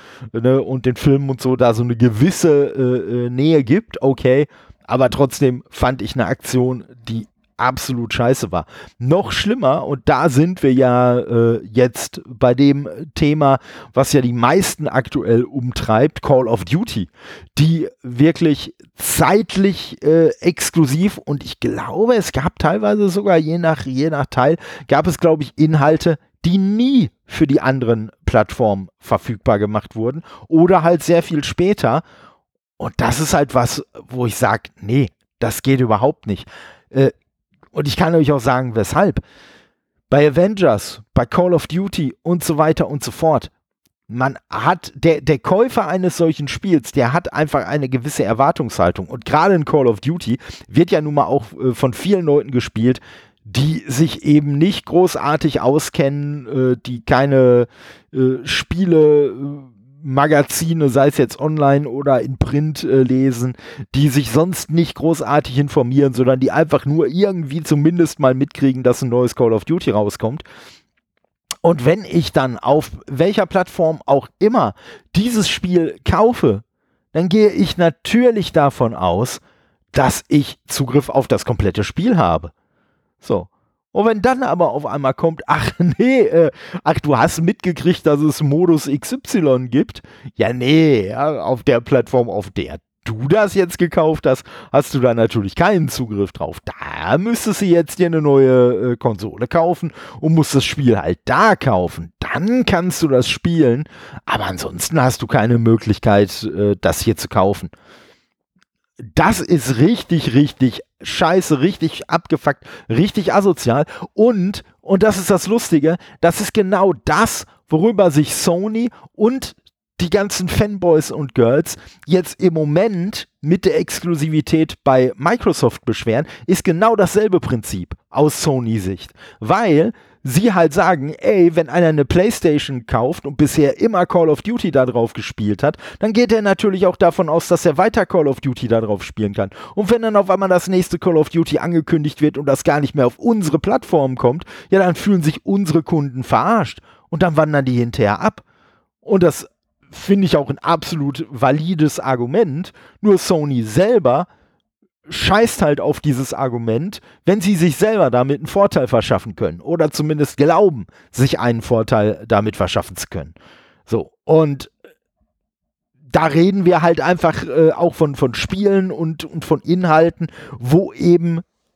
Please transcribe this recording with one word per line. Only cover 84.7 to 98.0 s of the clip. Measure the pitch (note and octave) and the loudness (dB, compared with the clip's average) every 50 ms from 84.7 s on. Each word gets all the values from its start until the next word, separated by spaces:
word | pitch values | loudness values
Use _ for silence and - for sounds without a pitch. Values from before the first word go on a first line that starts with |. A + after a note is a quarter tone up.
auf | G#2 C#3+ D3 | -2 -4 -6
einmal | A#2+ F#2+ D3 C#3 C3 C3+ | -6 -6 -4 -2 -2 -2
kommt, | - - E3 D#3+ - - | 0 -2 -2 -2 -2 -4
ach | - D3+ D#3+ - - - | -2 -2 -2 -2 -4 -2
<laughs> | - E3+ F3+ C#3 - | -2 0 0 2 2
nee, | A3+ B3+ C4+ C4 | 2 2 4 4
äh, | G3+ - - E3 E3 D3 - - - - - F3 - | 2 2 4 2 2 2 0 -6 -16 -12 -12 -6 -2
ach, | D3+ D#3+ - | -2 -2 -2
du | - D3 C#3+ | 0 0 2
hast | A2+ C3+ E3 - - | 2 2 0 0 0
mitgekriegt, | E3 E3+ - _ - F3+ E3+ - - E3+ F3 - - | -2 -2 -2 _ -4 -6 -4 -2 0 0 0 2 2
dass | D#3+ D3 C#3+ | 2 2 2
es | D3+ D#3 C#3+ - | 2 0 0 0
Modus | D#3 C#3+ C#3+ D#3 F3+ F3 E3 D3+ - | 0 0 0 2 2 2 2 2 0
X | D3+ C3+ C#3+ - - | -4 -6 -6 -6 -6
Y | B3 C4 - - - G#3+ E3 C#3+ C3 B2+ C3 B2 | -10 -10 -8 -4 -2 0 2 2 2 2 0 -2
gibt. | A#2 C#3+ A3 - - - - - - - - - - | 0 -2 -2 -2 -6 -20 -20 -20 -20 -20 -20 -12 -4
Ja, | - A#2 G#2 | -4 -2 -2
nee, | B2 B2 B2 B2+ D3+ D#3+ D#3+ D#3 C#3 A2+ G2 F#2+ | -2 -2 0 2 4 4 6 4 4 2 2 -2
ja, | A2 A#2+ C#3 D3+ D3+ A#2 | -4 -4 -4 -4 -4 -4
auf | D2+ E2+ C3 A#2 | -4 -4 -4 -2
der | - - C3 A#2+ | 0 2 2 2
Plattform, | A#2+ - C#3+ B2+ A#2 - - B2+ A#2+ A#2 | 2 2 0 0 2 2 0 0 0 0
auf | F2 G#2 G2+ G2 | -4 -8 -8 -8
der | - - E2+ F2 - - _ _ _ _ - | -8 -8 -8 -8 -10 -16 _ _ _ _ -12
du | - A2 G#2+ B2 | -10 -8 -6 0
das | C#3 E3+ A3 G#3+ G3+ - | 0 2 2 2 2 2
jetzt | G3 F#3 F3 - - | 0 0 0 0 -2
gekauft | F3+ E3 - F#3+ D#3+ D#3 D#3+ D3+ - | -2 0 2 2 2 2 0 0 0
hast, | C#3+ C3 - - - - - - - | 0 0 0 -4 -16 -20 -20 -8 0
hast | - C#3 D3 - | 0 0 0 0
du | - C#3 | -2 0
da | B2 B2+ A#2 | 2 2 2
natürlich | A#2 A2 A2+ - A#2 G2 G2 - | 2 0 0 0 -2 -4 -4 -2
keinen | - E3+ F#3+ G#3+ F3+ D#3 C3 | 0 0 2 2 0 0 -2
Zugriff | - - B2+ A2+ G#2 G2+ G2+ F#2 | -4 -6 -8 -6 -4 -4 -4 -4
drauf. | - - D#2 D#2+ F2+ - - | -4 -8 -10 -10 -10 -12 -14
Da | - - - - D2+ D#2 D2+ D#2 F#2 A2+ | -16 -14 -14 -14 -12 -10 -8 -4 0 0
müsstest | D#3 F#3+ A3+ A#3 - - A3 G3 - | 0 0 0 -2 -2 -2 -4 -4 -2
du | G3+ | 2
jetzt | F#3 E3+ E3+ E3 - - | 2 2 2 2 0 -2
dir | - | -2